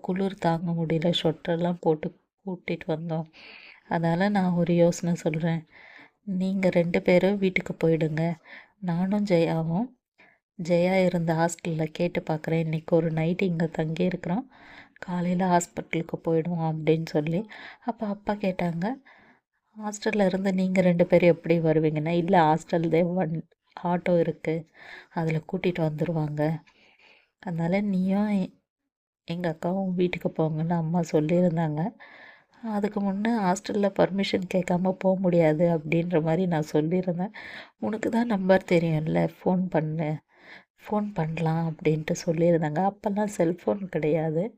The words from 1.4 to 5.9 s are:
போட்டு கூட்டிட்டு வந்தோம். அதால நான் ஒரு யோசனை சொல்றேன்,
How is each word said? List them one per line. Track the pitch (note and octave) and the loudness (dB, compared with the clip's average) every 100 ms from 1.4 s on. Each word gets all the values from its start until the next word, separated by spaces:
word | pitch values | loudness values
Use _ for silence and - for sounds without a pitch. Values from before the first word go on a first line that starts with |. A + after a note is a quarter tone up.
| - E3+ F3 F3 | -4 -2 -2 -2
போட்டு | E3+ D#3 F3+ - _ _ F#3+ | 0 0 -2 -10 _ _ -12
கூட்டிட்டு | F3+ - E3 - | -10 -8 -8 -4
வந்தோம். | D#3 E3+ D#3+ D#3+ - - - - - - | -4 -4 -6 -6 -14 -20 -20 -20 -20 -4
அதால | E3+ E3 E3+ G3+ | -2 0 2 2
நான் | G#3 F3+ F3 | 2 0 0
ஒரு | E3+ | 2
யோசனை | E3+ E3+ E3+ E3+ | 4 4 2 -2
சொல்றேன், | E3+ D#3+ D#3 E3+ E3 - - - | -2 -2 -2 -2 -2 -6 -20 -20